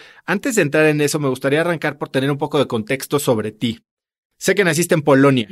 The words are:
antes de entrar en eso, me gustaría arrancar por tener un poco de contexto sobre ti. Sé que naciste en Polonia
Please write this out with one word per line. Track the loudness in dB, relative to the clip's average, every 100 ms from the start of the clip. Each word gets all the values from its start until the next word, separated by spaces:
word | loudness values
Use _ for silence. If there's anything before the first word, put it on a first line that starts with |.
| -20 -16 -6
antes | -4 -2 0
de |
entrar | 0 2 2
en | 2
eso, | 0 0
me | -2
gustaría | -2 -2 0
arrancar | 0 -2 -4 -6
por | -4
tener | -2 -2
un | -2
poco | -2 0
de | 0
contexto | -2 -4 -6 -4 -2
sobre | 0 -2 -2
ti. | -6 -6 -6 _ _ _ _ _ _
Sé | -2 0
que |
naciste | 2 0 0 0
en |
Polonia | 4 6 6 4 -2